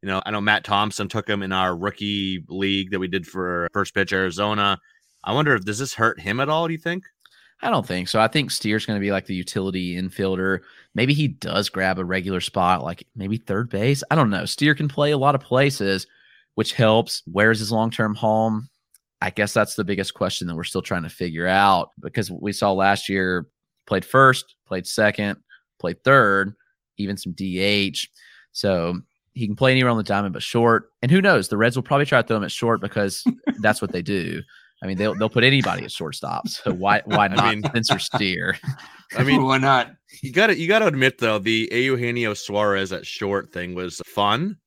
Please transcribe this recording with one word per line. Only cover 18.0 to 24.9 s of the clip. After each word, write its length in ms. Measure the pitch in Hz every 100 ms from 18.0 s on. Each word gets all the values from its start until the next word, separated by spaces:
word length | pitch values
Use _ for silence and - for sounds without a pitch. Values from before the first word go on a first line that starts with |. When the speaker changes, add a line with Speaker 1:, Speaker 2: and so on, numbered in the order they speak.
| 110
Speaker 2:
home? 540 | 107 113 110 113 107 127 _ _ _ _ _
I 80 | 95
guess 220 | - 104
that's 220 | - 107
the 100 | -
biggest 300 | 95 98 95
question 320 | - 92 - 90
that 80 | 82
we're 80 |
still 180 | 78 92
trying 200 | - 92
to 60 | 76
figure 360 | - 90 80 90
out 440 | 92 101 92 - -
because 300 | - - 101
we 220 | 92 104
saw 200 | 98 104
last 360 | 95 98 101 -
year 380 | 98 92 90 - _ _ _ _
played 180 | 98
first, 520 | - 131 135 127 - _ _
played 200 | 95
second, 500 | 90